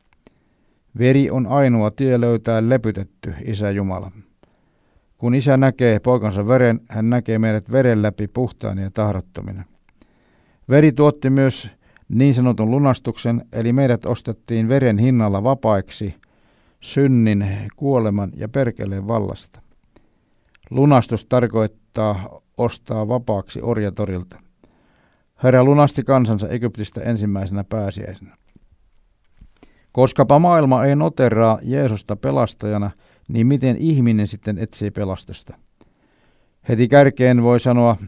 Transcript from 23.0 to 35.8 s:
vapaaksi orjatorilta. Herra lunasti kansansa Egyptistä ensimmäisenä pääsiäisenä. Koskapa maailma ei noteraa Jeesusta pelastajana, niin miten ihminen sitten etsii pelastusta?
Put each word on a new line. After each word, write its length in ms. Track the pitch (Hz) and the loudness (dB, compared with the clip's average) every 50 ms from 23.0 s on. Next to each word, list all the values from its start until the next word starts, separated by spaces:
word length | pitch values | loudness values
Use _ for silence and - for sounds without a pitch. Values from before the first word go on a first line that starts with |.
| 107 104 | -4 -4
vapaaksi 520 | 123 127 123 - 107 98 - - - - - | -4 -4 -4 -4 -4 -4 -6 -8 -12 -8 -6
orjatorilta. 760 | - 117 110 104 98 90 - 104 95 92 90 90 - - - _ _ _ _ _ _ _ _ _ _ _ _ _ _ _ _ _ _ _ _ - | -4 -4 -2 -4 -4 -4 -6 -6 -6 -6 -8 -8 -12 -16 -20 _ _ _ _ _ _ _ _ _ _ _ _ _ _ _ _ _ _ _ _ 2
Herra 200 | 127 127 127 127 | 4 4 6 6
lunasti 400 | 135 143 147 147 143 - 147 117 | 6 6 4 4 2 2 -2 -2
kansansa 460 | - 135 131 123 110 110 98 104 85 | 0 2 2 2 2 0 -2 -4 -6
Egyptistä 520 | - 117 120 113 - 107 104 - - 113 | -6 -4 -6 -6 -6 -8 -10 -10 -10 -8
ensimmäisenä 600 | - 117 117 107 104 104 98 98 98 92 101 101 98 | -6 -4 -4 -2 -2 -2 -4 -4 -4 -6 -6 -8 -8
pääsiäisenä. 760 | - - 110 101 98 95 104 101 104 92 - - - _ _ _ _ _ _ _ _ _ _ _ _ _ _ _ _ _ _ _ _ _ _ - - _ _ - - _ _ _ _ | -6 -6 -6 -6 -6 -8 -10 -12 -14 -16 -18 -20 -20 _ _ _ _ _ _ _ _ _ _ _ _ _ _ _ _ _ _ _ _ _ _ -20 -20 _ _ -20 -20 _ _ _ _
Koskapa 480 | - 123 131 127 - - 135 113 143 147 | -2 0 0 2 2 2 4 4 4 4
maailma 460 | 170 180 175 165 151 131 131 120 127 | 6 4 4 4 4 2 2 2 2
ei 100 | 139 143 | 2 2
noteraa 640 | 147 156 165 151 - 131 117 104 110 113 113 110 - | 0 0 -2 0 0 0 2 2 4 2 2 2 0
Jeesusta 540 | - 113 127 143 143 123 110 101 - - 104 | -2 -4 -2 -2 0 -2 -2 -4 -6 -8 -8
pelastajana, 760 | 101 - 135 139 135 120 107 - - - 104 104 104 101 98 - _ _ _ _ _ _ - | -6 -4 -2 -2 0 -2 -2 -4 -6 -6 -4 -4 -4 -4 -6 -8 _ _ _ _ _ _ -6
niin 180 | - 107 113 127 | -2 0 2 2
miten 300 | 143 131 135 131 117 - | 2 0 0 -2 -2 0
ihminen 500 | - 165 156 135 120 117 110 107 104 101 | 0 0 0 2 2 2 2 0 0 -2
sitten 300 | - 101 - 107 104 85 | -6 -8 -8 -8 -6 -6
etsii 340 | 113 - - - 107 101 | -8 -10 -8 -8 -8 -8
pelastusta? 640 | 92 - 104 95 95 - - - 71 - - - - - _ _ _ _ | -6 -6 -6 -6 -8 -10 -12 -16 -20 -20 -20 -20 -20 -20 _ _ _ _